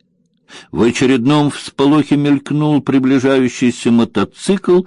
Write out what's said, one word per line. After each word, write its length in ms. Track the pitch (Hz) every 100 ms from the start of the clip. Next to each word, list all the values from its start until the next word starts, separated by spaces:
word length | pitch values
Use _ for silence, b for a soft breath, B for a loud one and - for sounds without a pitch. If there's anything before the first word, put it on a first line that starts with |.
| _ _ _ _ B B B
В 100 | 76
очередном 680 | 117 - 127 131 120 151 147
всполохе 680 | - - - 139 151 139 -
мелькнул 640 | 143 139 - 143 151 147
приближающийся 1080 | - 135 131 135 131 135 127 - 123 117 127
мотоцикл, 920 | 117 113 104 98 - - 196 - 180